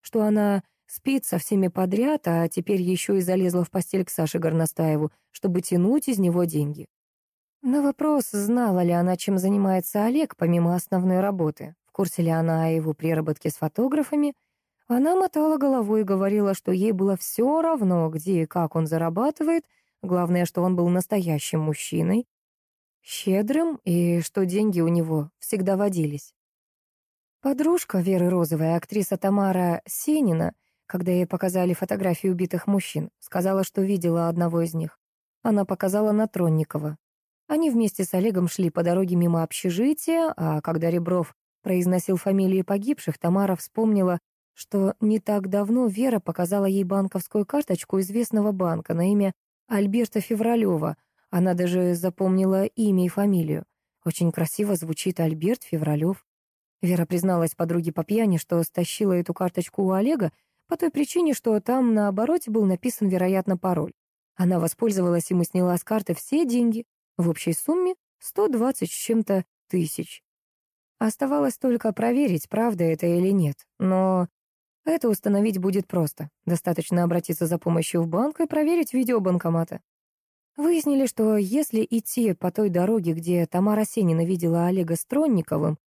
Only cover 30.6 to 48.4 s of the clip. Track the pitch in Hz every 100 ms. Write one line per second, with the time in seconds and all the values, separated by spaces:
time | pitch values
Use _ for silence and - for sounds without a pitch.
30.6 | _ _ - 185 175 180 180 180 190 185
31.6 | 180 170 185 202 190 165 190 180 185 175
32.6 | - 202 - 156 156 _ - 185 185 190
33.6 | 185 - 190 196 170 165 170 170 170 170
34.6 | 165 160 160 - _ _ _ _ 226 208
35.6 | 190 185 190 202 214 214 220 185 170 156
36.6 | 156 151 151 151 _ _ _ _ - 302
37.6 | 320 233 214 - 185 185 220 185 175 -
38.6 | 175 170 170 180 185 175 175 165 160 -
39.6 | 180 175 262 302 - 330 320 - 160 151
40.6 | 165 165 170 175 175 180 156 - _ _
41.6 | - 180 180 180 - 180 196 196 190 185
42.6 | 180 196 226 294 - - 170 196 196 180
43.6 | - - 220 202 185 175 _ _ _ -
44.6 | - 202 190 - 214 214 - 208 190 202
45.6 | 202 240 240 196 262 220 - 165 175 202
46.6 | 196 196 180 196 190 185 - 214 196 294
47.6 | - 180 - 190 185 220 233 220